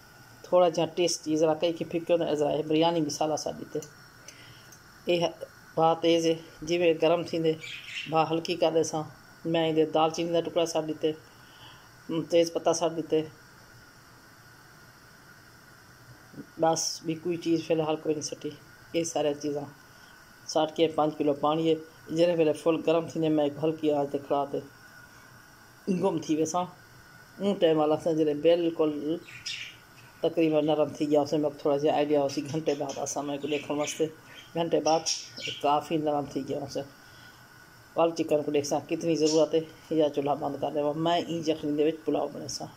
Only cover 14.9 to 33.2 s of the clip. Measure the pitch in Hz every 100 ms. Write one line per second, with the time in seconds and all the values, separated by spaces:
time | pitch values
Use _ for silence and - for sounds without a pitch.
14.9 | - - - - - - - - - -
15.9 | - - - - - - - 160 160 -
16.9 | - 165 160 180 165 165 165 - 165 156
17.9 | 156 160 151 139 - 147 - - - -
18.9 | 170 160 151 151 143 151 143 143 - -
19.9 | - - - - - - 160 156 - 160
20.9 | 156 151 151 147 139 147 156 165 160 -
21.9 | - - 160 175 170 156 151 165 160 160
22.9 | 165 165 165 156 156 147 147 165 156 156
23.9 | 147 139 139 - 143 139 143 - - -
24.9 | - - - - - - - - - -
25.9 | 180 127 160 156 151 160 180 180 - -
26.9 | - - - - - 196 196 165 160 151
27.9 | 156 170 156 151 147 160 175 165 165 156
28.9 | 147 147 175 - - - - - - -
29.9 | - - - 165 165 160 156 151 151 143
30.9 | - 151 147 143 160 147 - 156 139 151
31.9 | 131 147 147 139 151 139 160 156 143 139
32.9 | 139 143 147